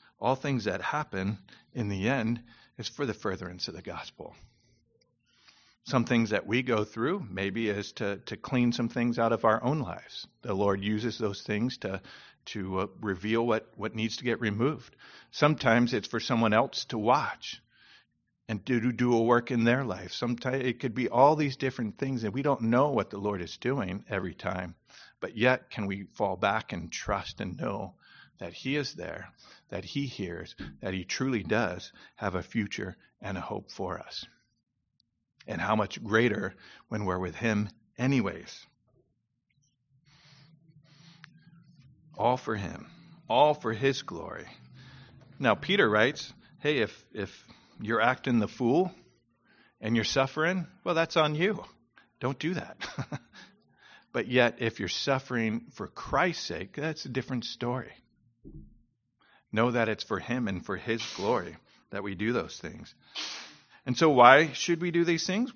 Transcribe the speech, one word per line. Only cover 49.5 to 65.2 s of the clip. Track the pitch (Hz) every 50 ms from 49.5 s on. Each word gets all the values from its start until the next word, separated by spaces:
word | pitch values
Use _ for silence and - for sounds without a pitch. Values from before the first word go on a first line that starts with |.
| _ _ _ _ _ -
and | - 110 117
you're | 113 101
suffering, | - - 135 135 135 - 151 156 170 190 185 160 - - _ -
well, | 180 170
that's | 160 165 - -
on | 165 151 151 151
you. | 151 180 214 208 - - - - _ _ _ _ - _ _ _ -
Don't | 123 131 143 -
do | - 165 185
that." | 147 - - - - - - - - - -
<laughs> | 143 - _ _ - - - - _ _ _ _ _ _ - - - - _ _
But | - 123 101 117
yet, | 123 127 120 117 - -
if | 120 113 - -
you're | 101
suffering | 90 - - - 139 135 131 - - 127 117 113 110 107 117 - - -
for | - 101
Christ's | - - - - - 147 135 175 180 160 - -
sake, | - 85 82 95 - -
that's | 147 147 160 151 - -
a | 135
different | 123 131 120 - 131 120 117
story. | - - - 123 120 123 131 131 - - - _ _ _ _ _ _ _ _ - - 339 - - - - _ _ _ _ _ _ _ _ _ _ _ _ _ _ _
Know | - 107 117 123
that | 117 120 113 110
it's | 107 - -
for | - 110 92
him | - - 117 127 120
and | 98 95 90 -
for | - 95
his | 90 - 110 113 113 - - -
glory | - 98 107 123 104 87 82 82 - _ _ _ _ _ -
that | 101 101
we | 98 101 98
do | 87 107 113
those | 123 107 80 80 -
things. | - - 78 - - - - - _ _ - - - - - - - - - - - _ _ - - -
And | 127 127
so | - 165 156
why | 139 123 120 123 135 147 165 147 131
should | - - 175 170 160
we | 175 175
do | 160 170 170
these | 170 165 160